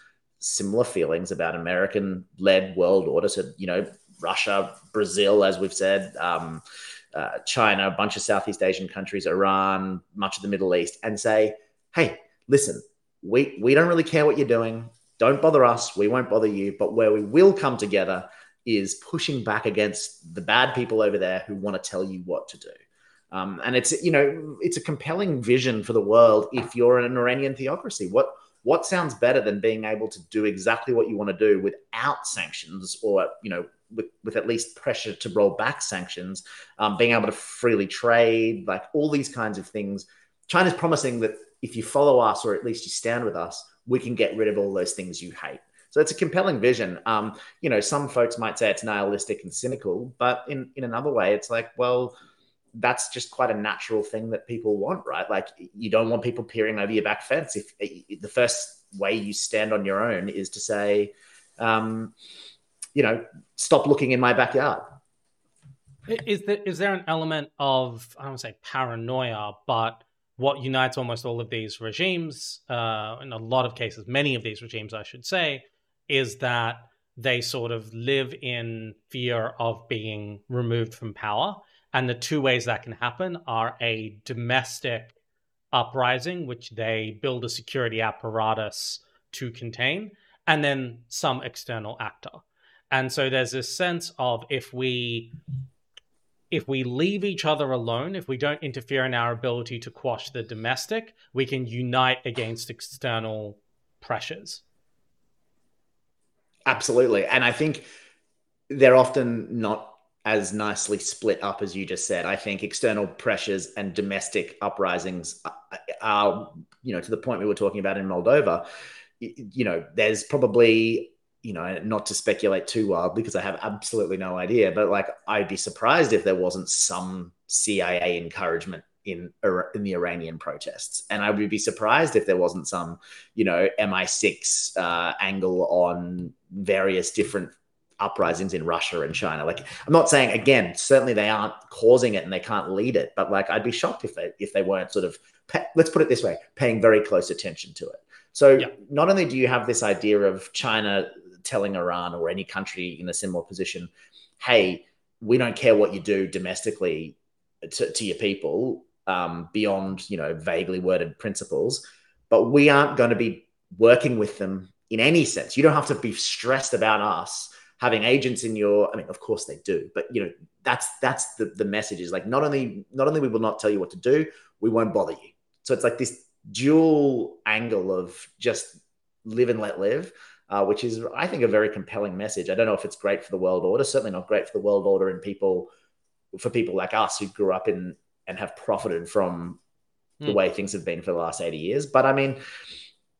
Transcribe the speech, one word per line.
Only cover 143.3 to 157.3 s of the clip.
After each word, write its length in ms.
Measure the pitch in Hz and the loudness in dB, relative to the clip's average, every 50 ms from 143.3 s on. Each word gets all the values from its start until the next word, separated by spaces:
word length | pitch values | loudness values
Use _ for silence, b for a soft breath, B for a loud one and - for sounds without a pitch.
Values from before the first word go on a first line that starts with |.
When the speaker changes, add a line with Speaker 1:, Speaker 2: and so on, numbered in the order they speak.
Speaker 1:
like, 180 | 101 95 95 - | 0 0 0 0
I'd 160 | 92 110 107 | 0 0 0
be 60 | 120 | -2
shocked 340 | 117 - - - - - - | -2 0 -2 -2 -2 -6 -10
if 100 | - - | -10 -8
they, 180 | 82 85 85 - - | -8 -8 -8 -8 -8
if 140 | 101 - | -8 -2
they 80 | - 98 | 0 0
weren't 300 | 92 95 98 92 90 - | 0 2 0 -2 -2 -2
sort 160 | - 101 90 | -2 -2 -2
of, 100 | 82 - b b b b b _ - | -2 -6 b b b b b _ -6
pa-, 160 | - 160 - - - | -4 -4 -4 2 4
let's 120 | 165 160 - | 4 4 6
put 140 | - 165 | 4 4
it 60 | 156 - | 4 4
this 120 | 123 - | 4 2
way, 140 | 120 95 85 - - _ _ | 2 -2 -2 -4 -10 _ _
paying 260 | - 135 120 113 107 | 0 0 2 4 6
very 180 | 117 113 110 104 | 8 8 8 8
close 300 | 107 - 101 87 - - | 6 4 2 2 2 0
attention 420 | 90 - - 90 78 - - - - | -4 -6 -6 -8 -10 -12 -14 -16 -14
to 120 | - - | -12 -12
it. 100 | - - - _ b b b b b | -12 -12 -16 _ b b b b b
So 260 | - - 143 139 135 127 | 4 8 10 10 10 10
Speaker 2:
Yeah. 80 | 120 - - - - - | 6 2 -4 -10 -12 -2
Speaker 1:
not 180 | 143 143 165 185 | 2 4 4 6
only 160 | 196 190 165 | 4 4 2
do 100 | 123 127 131 | 0 2 2
you 100 | 127 123 | 2 4
have 180 | 127 120 - | 2 2 2
this 160 | 123 113 - | 0 0 2
idea 380 | 117 104 98 90 104 104 104 101 | 2 0 0 2 4 4 4 6
of 320 | 101 95 92 92 - - | 4 2 2 -2 -8 -10
China 580 | - - - 117 110 110 107 101 101 98 87 - - - - - - - - | -8 -4 -2 0 0 0 0 0 0 0 -2 -4 -8 -16 -20 -20 -18 -14 -8
telling 300 | - 135 104 101 98 98 | -4 -2 -2 -2 -2 -2
Iran 380 | 90 87 90 87 87 87 87 85 | -2 -2 -2 -2 -4 -4 -6 -4
or 140 | 85 82 85 | -4 -4 -4
any 160 | 92 98 92 | -4 -4 -8
country 440 | - - 98 95 - - 92 90 90 76 78 | -8 -8 -8 -8 -8 -8 -8 -8 -8 -10 -8
in 80 | 90 90 | -8 -8
a 60 | 85 | -6
similar 300 | - 101 92 90 85 - | -6 -6 -6 -6 -6 -8
position, 440 | - 90 92 92 - - 90 87 - b b b b b b b b _ - | -8 -8 -8 -6 -6 -8 -10 -14 -16 b b b b b b b b _ -6
"Hey, 480 | - 131 120 110 92 92 87 - - _ _ _ _ _ _ _ | 2 4 6 6 6 4 0 -4 -10 _ _ _ _ _ _ _
we 180 | 113 107 123 123 | 0 2 4 4
don't 180 | 123 117 98 | 4 0 -2
care 200 | - - 117 107 104 | 4 6 6 8 8
what 140 | 104 92 95 | 6 4 0
you 60 | 95 | -2
do 260 | 80 104 101 98 95 | -2 0 0 0 0
domestically 880 | 82 - 90 92 90 92 - - 110 - - 92 87 80 80 80 76 - _ _ _ | -2 -4 -4 -4 -6 -6 -6 -6 -6 -4 -2 -2 -2 -2 -2 -6 -10 -14 _ _ _